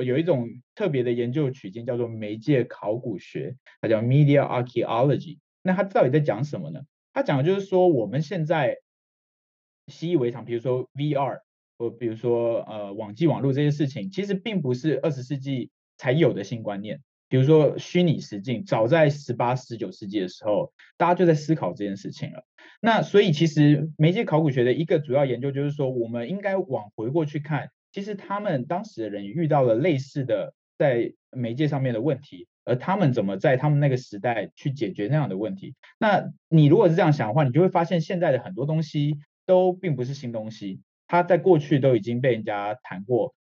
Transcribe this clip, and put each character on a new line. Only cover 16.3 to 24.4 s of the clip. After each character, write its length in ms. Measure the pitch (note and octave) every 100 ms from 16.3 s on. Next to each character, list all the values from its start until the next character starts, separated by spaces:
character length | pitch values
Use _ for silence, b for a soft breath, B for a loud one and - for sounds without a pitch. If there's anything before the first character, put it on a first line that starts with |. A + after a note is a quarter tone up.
的 100 | F#2+
新 180 | G2 A2+
观 200 | G#2+ G2+
念。 180 | G#2+ - _ _ -
比 100 | C3
如 60 |
说 340 | C3 D#3 C#3 -
虚 240 | - F3
拟 180 | F3+ A#2
实 200 | - G#2
境， 240 | G#2+ A#2
早 220 | F#2+ B2 A#2+
在 220 | E3 D3+
十 240 | D3 -
八、 240 | A#2 A#2+ C3
十 200 | - A2+
九 140 | G2+
世 160 | F#2 G#2
纪 140 | G#2
的 80 | F#2
时 160 | -
候， 280 | G#2+ G2+ E2 _ b -
大 100 | E3+
家 80 |
就 100 | F3+
在 100 | F3+
思 200 | D3+ D3
考 180 | D#3+ F2+
这 120 | E2+
件 120 | G2+ G2
事 140 | F#2+
情 200 | - -
了。 120 | - - _ B B
那 200 | A3 A3
所 220 | - G3+
以 100 | G#3+
其 140 | D3 D#3+
实 440 | D3+ D3 D3 D#3 D3+
媒 160 | D3+
介 120 | F#3+
考 160 | A#3+ D#3